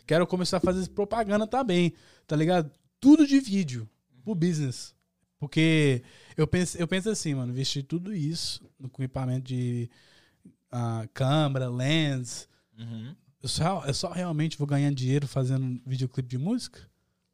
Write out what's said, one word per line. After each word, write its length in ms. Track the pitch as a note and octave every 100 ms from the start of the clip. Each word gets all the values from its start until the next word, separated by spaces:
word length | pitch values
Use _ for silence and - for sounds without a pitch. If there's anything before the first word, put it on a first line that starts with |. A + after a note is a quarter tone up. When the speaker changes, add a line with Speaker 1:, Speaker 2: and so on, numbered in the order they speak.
| -
Speaker 1:
Quero 200 | D#3 F3
começar 300 | F#3 F3 F3+
a 40 |
fazer 280 | F#3+ F#3 F3+
propaganda 560 | - G3+ A3+ G3+ G#3 A3
também, 460 | B3+ B3+ F3 E3+ - - _ -
tá 80 |
ligado? 360 | D3+ D#3+ F3+ D3+ - _ -
Tudo 280 | C4+ D#4 C#4+
de 120 | C#4
vídeo, 480 | B3+ G3 D#3 B2 A2 _ _ B2
pro 100 | G3+
business. 600 | F#3 F3 D#3 C3+ - - _ _ _ _ -
Porque 640 | D3 D#3+ D#3+ D#3 C#3+ B2 - - - -
eu 100 | D3+
penso, 320 | F3+ F3 -
eu 100 | E3
penso 220 | F#3 G3+
assim, 240 | E3+ D#3+
mano, 180 | C3+ B2
investir 300 | B2+ C3 C#3+
tudo 300 | C3+ E3+ F#3
isso 480 | G3+ D3 E3+ - - - _
no 60 | C3
equipamento 540 | - C3 C3+ B2+ B2+
de, 480 | B2+ B2+ B2 A#2+ A#2+ _ _ _ _ _ - _ -
ah, 360 | A#2+ A#2 A2+ A2+
câmera, 560 | - C3 D#3 D3 C3+ B2+
lens. 800 | B2 C3 D#3+ D3+ C3 B2 - - _ _ A2
Speaker 2:
Uhum. 360 | A#2 A2+ A#2+ F3 _ _
Speaker 1:
Eu 60 | B2
só, 360 | - D#3+ F#3 C#3
eu 60 |
só 180 | C3 F3
realmente 460 | E3+ F3+ D3+ D#3+ -
vou 100 | C#3+
ganhar 240 | C#3+ C#3+
dinheiro 340 | C3+ B2+ C#3+ C#3
fazendo 520 | C#3 B2+ C3 C3 B2
videoclipe 440 | C3+ B2+ C3 - B2+
de 80 | B2
música, 420 | E3 B3 - - - _ _ _ _